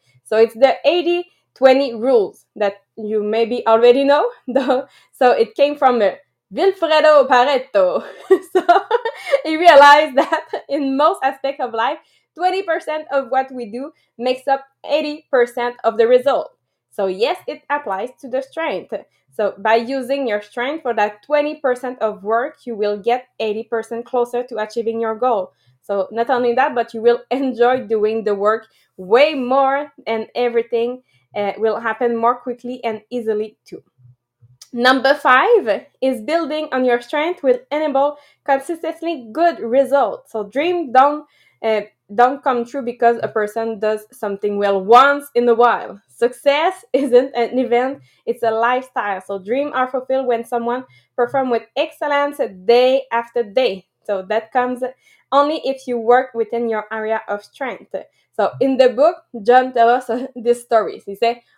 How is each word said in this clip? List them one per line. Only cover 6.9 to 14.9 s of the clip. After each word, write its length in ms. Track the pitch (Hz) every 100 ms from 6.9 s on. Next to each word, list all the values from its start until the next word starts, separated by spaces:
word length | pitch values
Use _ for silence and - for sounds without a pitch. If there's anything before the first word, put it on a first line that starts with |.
| 311 302 302 -
Pareto. 760 | 247 262 269 - 202 180 160 - - -
<laughs> 120 | 381 -
So 100 | 370 339 349 - 466 466 - - 554
he 120 | 320 320
realized 600 | 339 285 285 294 302 254
that 300 | 330 320 - - -
in 280 | 285 277 269
most 240 | 311 381
aspects 400 | 269 269 269 285
of 120 | 247
life, 240 | 226 240 330 _ _ _
twenty 280 | - 359 381
percent 440 | 381 339 - 311 302
of 180 | 277 240
what 220 | 262 262
we 140 | 254 220
do 220 | 233 285 - _ -
makes 320 | 247 254 -
up 160 | 269 - _
eighty 420 | -